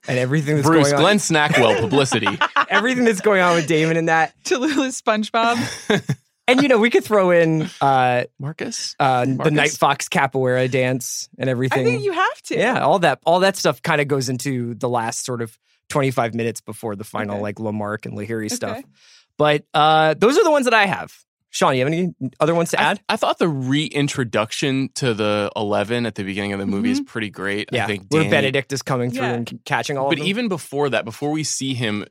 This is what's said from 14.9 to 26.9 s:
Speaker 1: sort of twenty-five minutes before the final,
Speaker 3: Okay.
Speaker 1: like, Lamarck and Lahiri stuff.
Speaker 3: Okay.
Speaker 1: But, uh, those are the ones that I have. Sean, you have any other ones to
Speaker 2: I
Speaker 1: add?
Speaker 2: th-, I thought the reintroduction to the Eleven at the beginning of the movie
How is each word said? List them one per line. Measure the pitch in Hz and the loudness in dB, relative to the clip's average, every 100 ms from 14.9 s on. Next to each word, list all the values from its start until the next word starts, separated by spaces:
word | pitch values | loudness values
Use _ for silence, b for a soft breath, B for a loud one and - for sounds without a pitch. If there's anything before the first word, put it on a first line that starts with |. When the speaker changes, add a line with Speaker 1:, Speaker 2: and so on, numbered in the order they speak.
| 123 113 - - | -2 -4 -6 -8
Speaker 1:
sort | 123 | -8
of | 113 _ _ _ _ | -8 _ _ _ _
twenty-five | 151 135 127 117 117 | -2 0 0 -2 -2
minutes | 117 107 | -4 -6
before | - 107 113 101 | -14 -10 -8 -8
the | 107 | -8
final, | 107 104 101 | -8 -6 -6
Speaker 3:
Okay. | |
Speaker 1:
like, | 104 104 | -6 -6
Lamarck | 110 107 104 107 - | -6 -6 -6 -8 -8
and | 104 | -12
Lahiri | 101 113 107 | -8 -6 -6
stuff. | 117 107 107 | -6 -8 -10
Speaker 3:
Okay. | - b b b b _ | -14 b b b b _
Speaker 1:
But, | 151 147 - | 2 2 -2
uh, | 156 151 156 156 151 | 0 4 4 2 2
those | 202 302 | 2 4
are | |
the | 349 | 4
ones | 294 254 | 2 2
that | |
I | 226 196 | 2 2
have. | 110 - - _ _ _ | -2 -8 -18 _ _ _
Sean, | - 175 135 | -2 0 2
you | 131 | 0
have | |
any | 165 180 - 131 _ | -2 -4 -6 -10 _
other | 151 | 0
ones | 170 170 | 0 0
to | - | 2
Speaker 2:
I | |
Speaker 1:
add? | 147 202 | 2 0
Speaker 2:
th-, | - | -4
I | 220 | -2
thought | - 330 | -2 0
the | 190 139 127 143 156 143 143 | -2 -2 -2 -2 -2 -2 -2
reintroduction | - 120 104 107 - 143 135 135 - | -2 -2 -2 -2 -2 -2 -2 -4 -4
to | 135 | -2
the | 107 107 104 101 - | 0 0 0 -2 -4
Eleven | 107 104 101 120 117 | -2 -2 0 -2 -4
at | 104 | -6
the | |
beginning | 98 98 101 | -6 -4 -4
of | 98 | -4
the | 98 | -4
movie | 98 120 | -2 -2